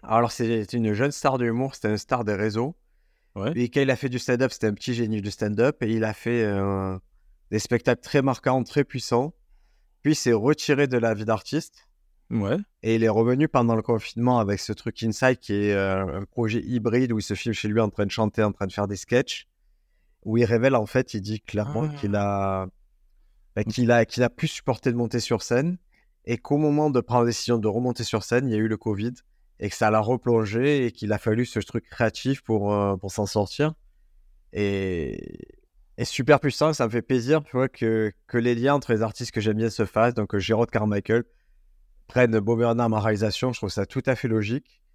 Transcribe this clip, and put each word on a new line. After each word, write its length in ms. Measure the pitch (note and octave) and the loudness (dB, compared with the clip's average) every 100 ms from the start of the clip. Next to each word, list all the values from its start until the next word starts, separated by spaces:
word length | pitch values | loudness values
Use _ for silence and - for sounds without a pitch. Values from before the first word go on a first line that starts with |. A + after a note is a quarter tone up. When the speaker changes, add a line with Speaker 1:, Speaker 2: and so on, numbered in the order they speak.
Speaker 1:
Alors, 300 | - A2 A#2+ | 2 2 2
c'est, 320 | - A#2 A#2 | 0 -2 0
c'est 140 | G#2 B2 | -2 -2
une 160 | A2+ | 0
jeune 180 | G#2 C#3 | 0 0
star 260 | C#3+ C#3+ C3 | 0 0 0
de 60 | |
l'humour, 320 | A#2+ A#2 C3+ - | 0 -2 -4 -4
c'était 140 | G#2+ | -2
un 80 | G#2+ | -2
star 260 | - B2+ | -2 -2
des 100 | G#2+ | 0
réseaux. 400 | G2+ G#2+ G#2+ B2+ F3 _ _ _ _ _ - | 0 0 -2 -4 -6 _ _ _ _ _ -6
Speaker 2:
Ouais. 160 | G2+ B2+ | -4 -2
Speaker 1:
Et 140 | A#2+ | 0
quand 120 | C#3+ | 2
il 100 | C3+ | 2
a 60 | B2 | 0
fait 100 | C3+ | -2
du 100 | B2 | -4
stand-up, 320 | - B2 C3 | -2 0 0
c'était 160 | - A2 | 0 -2
un 60 | |
petit 200 | G#2 - | -2 -4
génie 280 | A#2 A2+ A2 | -2 0 -2
du 80 | G2+ | -4
stand-up, 540 | - G#2 G#2 B2 D3+ | -4 -4 2 0 2
et 80 | A2 | -2
il 140 | A2 A2 | -2 -2
a 80 | |
fait, 300 | G#2+ - A#2+ G#2+ | -4 -2 0 0
euh, 520 | G2+ G2 G2 F#2+ F#2 _ _ _ _ _ | 0 -2 -2 -4 -6 _ _ _ _ _
des 80 | G#2+ | -4
spectacles 420 | - A#2+ - A#2+ | 0 0 2 0
très 200 | - D3 | 2 0
marquants, 420 | C3+ B2 - C3 | 2 0 0 0
très 220 | A#2 - C#3 | 0 -2 -2
puissants. 480 | C3 - A#2+ C#3+ - _ _ _ _ _ _ | -4 0 0 0 -6 _ _ _ _ _ _
Puis, 120 | C#3+ | 0
il 20 | D#3 | 0
s'est 160 | B2 | 2
retiré 560 | A2+ A#2 D3+ - C#3 C#3+ | 2 4 0 2 2 2
de 100 | B2 | 2
la 160 | A2+ | 0
vie 120 | G#2+ G#2+ | -2 -2
d'artiste. 640 | A2 - D3 - _ _ _ _ _ _ | -2 -2 -6 -6 _ _ _ _ _ _
Speaker 2:
Ouais. 280 | A#2 G2 D#3 G#3 _ | -4 0 -2 -4 _
Speaker 1:
Et 120 | A2 A2+ | 0 2
il 80 | |
est 60 | A2+ | 4
revenu 400 | G#2+ A#2 B2+ D3+ | 4 2 4 2
pendant 260 | C3+ A#2 A2+ | 2 2 0
le 60 | |
confinement 580 | G#2+ A2+ - - A#2+ B2 | 0 -2 -2 -2 2 2
avec 200 | G2+ G2+ | 2 -2
ce 100 | - | -4
truc 320 | G#2 - - | -8 -8 -4
Inside, 360 | A2+ G#2 C3 C3 | -4 2 2 2
qui 140 | - | -2
est, 200 | G2+ G#3 | 0 2
euh, 480 | C#3+ G3 F#3+ F#2 D#2+ | 2 2 0 -2 -6
un 20 | |
projet 380 | G2+ - A2+ A2 | -8 -4 -2 -2
hybride 480 | - B2 A2 A#2 B2+ | -2 -2 0 0 0
où 80 | A2 | -2
il 40 | |
se 100 | G2 | -4
filme 200 | G2 - | -6 -4
chez 140 | G#2+ G#2+ | -4 0
lui 140 | G#2+ | 2
en 80 | A2 | 0
train 160 | - G#2 | 0 -4
de 60 | |
chanter, 300 | - A2 A2 | 0 -2 2
en 120 | G#2+ | 0
train 140 | G2 G2 | 0 -6
de 40 | |
faire 160 | G2 G2+ | -4 -4
des 80 | G2+ | -4
sketchs, 520 | - A#2+ C#3 - - _ _ _ _ _ _ _ | 0 0 0 -6 -12 _ _ _ _ _ _ _
où 140 | - A2 | -2 2
il 80 | A#2 | 4
révèle, 300 | A#2 B2+ C3 | 4 4 2
en 100 | G#2 | 0
fait, 280 | B2+ A#2+ | -2 -2
il 60 | A2 | -6
dit 200 | G2 G#2+ | -6 -8
clairement 480 | - G#2 G#2 G#2 D3+ | -4 -4 -4 -4 -4
Speaker 2:
Ah. 40 | D3 | -4
Speaker 1:
qu'il 200 | G#2 G#2 | -2 0
a, 520 | G2+ G2+ G2 F#2+ F#2+ _ _ _ _ _ _ _ _ | 0 0 -2 -2 -6 _ _ _ _ _ _ _ _
bah, 120 | - G#2+ | -6 -4
qu'il 260 | G#2+ A#2+ | 0 4
a, 140 | A#2+ A2 | 4 4
qu'il 180 | - | 2
a 60 | B2 | 0
plus 180 | - D#3+ | 0 -6
supporté 460 | - - A#2 C3 | -4 -4 -2 0
de 20 | A#2+ | 0
monter 240 | A#2 A#2+ | -2 -4
sur 220 | - A2 | -2 -4
scène, 360 | - A#2+ D#3+ F3+ _ _ _ _ | 0 0 0 -4 _ _ _ _
et 140 | - A#2 | -6 -6
qu'au 200 | - D3 | 0 0
moment 320 | D3+ D3 D3+ | 2 2 2
de 120 | B2+ | 2
prendre 220 | A2+ B2 | 2 2
la 40 | A#2+ | 2
décision 300 | A2 - A#2+ | 0 0 0
de 100 | G#2+ | 2
remonter 380 | G#2 B2 A#2+ A#2 | 0 -2 -4 -4
sur 180 | A2 | -4
scène, 240 | - A#2+ C3+ | 0 0 0
il 40 | |
y 40 | G#2+ | 0
a 40 | |
eu 80 | A2 | 0
le 80 | G#2+ | -2
covid, 360 | A#2 G2+ A2+ B2 _ _ _ _ | -4 -2 -4 -8 _ _ _ _
et 80 | G2+ | -8
que 60 | - | 0
ça 140 | A2 | 2
l'a 100 | A2 | 2
replongé, 880 | G#2+ B2 B2+ A#2 G#2+ A2 C3+ D3 A#2+ | 2 0 2 2 2 0 2 2 0
et 60 | |
qu'il 200 | - G#2 | -4 -4
a 60 | G#2 | -2
fallu 280 | - A2 A#2+ | 0 0 0
ce 120 | - | -4
truc 300 | - A#2 - | -4 -6 -8
créatif 540 | - A2+ - B2+ C3+ | 0 0 0 -4 -4
pour, 280 | - A2 G2+ | 0 0 2
euh, 240 | G#2 G2+ G2 | 2 2 -2
pour 160 | G2 | -4
s'en 140 | - G2+ | -4 -2
sortir. 480 | - G2 - D3+ D#3+ _ _ _ _ - - _ | 0 -2 0 -2 -2 _ _ _ _ -20 -20 _
Et... 840 | - G2+ G2 F#2+ F2+ C#2 G1+ G1+ G1+ G1+ G1+ _ _ _ - | -4 -2 -2 -2 -4 -4 -8 -12 -16 -18 -20 _ _ _ -8
et 80 | A#2+ | -6
super 340 | - B2+ C#3+ | -4 4 4
puissant, 340 | D3 - D3+ | 4 0 0
ça 120 | D3+ A#2+ | 2 0
me 60 | |
fait 100 | A#2 | 0
plaisir, 420 | - C3 A#2 D#3 | 0 0 2 0
tu 80 | D3 B2+ | 0 -2
vois, 120 | C3 | -2
que, 420 | - A2+ A2+ G#2+ - _ | 0 0 2 0 -4 _
que 100 | A#2+ | 0
les 180 | A#2 A#2+ | 2 2
liens 200 | B2+ C#3+ | 2 2
entre 180 | - | 0
les 80 | A2 | -2
artistes 300 | A2 - A#2+ | -2 -6 -6
que 100 | - | -2
j'aime 160 | G#2+ G#2+ | 0 2
bien 120 | A2+ | 0
se 160 | - G#2 | 0 -2
fassent, 280 | - A#2 | 4 2
donc 160 | A#2+ G#2 | 2 -4
que 100 | G2+ | -2
Jérôme 280 | F#2+ A2+ A#2 | 0 0 0
Carmichael 560 | A2+ G#2+ G2+ - A2+ - _ _ _ _ _ _ - _ | 0 0 -2 0 0 0 _ _ _ _ _ _ -20 _
prenne 320 | B2 B2 A2 | 2 4 4
Bo 160 | G2+ A#2 | 2 2
Burnham 380 | A#2+ A#2 A#2 | 2 2 2
en 60 | G#2+ | 2
réalisation, 540 | A2 G#2+ G#2+ - B2+ | 0 0 0 0 -4
je 60 | A#2+ | -2
trouve 100 | G2 | -6
ça 160 | - G2 | -4 -4
tout 160 | - C3 | -4 -2
à 100 | B2+ | -2
fait 120 | B2 | 0
logique. 540 | A2 G#2 B2+ - _ _ | 0 0 -4 -6 _ _